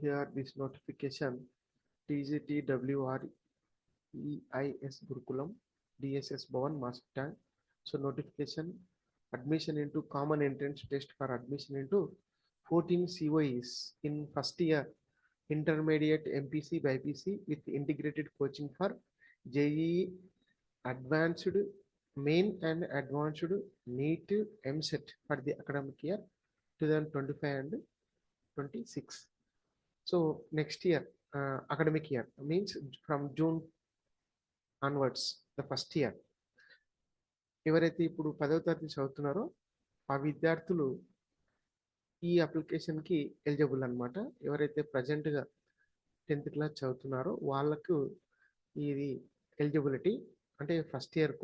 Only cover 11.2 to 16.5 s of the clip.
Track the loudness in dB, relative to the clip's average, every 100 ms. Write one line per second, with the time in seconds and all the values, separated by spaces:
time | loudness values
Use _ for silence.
11.2 | -2 -2 -4 -8 -6 -6 2 2 2 -6
12.2 | _ _ _ _ 2 2 4 2 2 0
13.2 | 2 4 4 0 -4 -10 -12 -8 -4 -4
14.2 | -4 -4 -2 2 4 4 2 -10 _ _
15.2 | _ _ -4 0 2 2 4 4 4 4
16.2 | 2 -2 -2